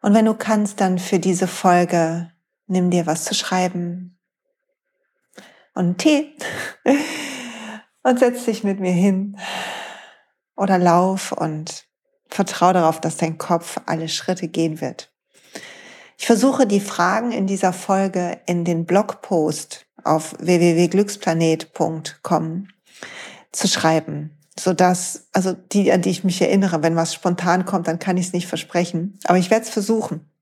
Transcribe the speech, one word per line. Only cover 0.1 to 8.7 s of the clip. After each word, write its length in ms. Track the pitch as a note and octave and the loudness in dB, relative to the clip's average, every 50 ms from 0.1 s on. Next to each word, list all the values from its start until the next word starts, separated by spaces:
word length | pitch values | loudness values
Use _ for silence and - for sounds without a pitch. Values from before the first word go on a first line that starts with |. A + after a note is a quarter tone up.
| G3+ | 4
wenn 120 | A3 A3 | 6 6
du 80 | A3 A3 | 4 2
kannst, 460 | A3 - G#3 A3 G#3 G#3 G3+ - - | 0 0 0 0 0 0 -2 0 0
dann 200 | G3+ F#3 F#3 F3 | 0 0 0 0
für 180 | F3+ - - F#3 | -2 0 0 0
diese 300 | D#3+ F#3 F#3 F3 F#3+ F3 | 2 2 0 2 0 -2
Folge 800 | - - - F#3+ F3 F3 F3+ E3+ F#3 F3 E3 D#3+ E3 E3+ F3 E3+ _ _ _ _ _ _ _ _ | -4 0 2 4 4 4 4 2 2 2 2 0 0 -4 -6 -10 _ _ _ _ _ _ _ _
nimm 240 | F#3 F#3 F3+ F3+ F3 | 0 2 2 2 2
dir 140 | F3+ E3 | 2 0
was 180 | - D#3 E3+ - | 0 -2 -4 -4
zu 100 | - G#3+ | -4 -4
schreiben 880 | - - - - F#3 F#3 F3+ F3+ F3 F3 F3 F3 F3+ F3+ F3+ _ _ _ _ _ _ _ _ _ _ _ _ _ _ _ _ _ _ _ _ _ _ _ _ _ - - - - _ _ _ _ | -4 -4 -2 0 0 0 0 -2 -4 -6 -6 -6 -8 -12 -14 _ _ _ _ _ _ _ _ _ _ _ _ _ _ _ _ _ _ _ _ _ _ _ _ _ -20 -20 -20 -20 _ _ _ _
und 100 | - F#3 | -2 0
einen 120 | F3 F3+ | 0 0
Tee 400 | F3+ - D#4 D4+ C#4+ D4+ - - - - - - - - - - _ _ | 2 2 2 2 2 0 -4 -10 -12 -10 -10 -8 -8 -10 -10 -12 _ _
<laughs> 1200 | - C#4 C#4+ D4+ D4+ - D#4 D4 C#4 C4+ C4 B3 A#3+ A#3 A3+ A3 A3 A3 G#3+ - _ _ _ _ | 2 2 2 2 -4 -6 -8 -10 -10 -10 -12 -12 -14 -14 -14 -14 -14 -16 -16 -18 _ _ _ _
und 160 | B3+ B3+ B3 | 2 4 6
setz 240 | C4 A#3+ B3 B3 - | 4 4 2 0 -4
dich 180 | - A3 G3+ - | -4 -4 -2 -2
mit 160 | G3+ | -4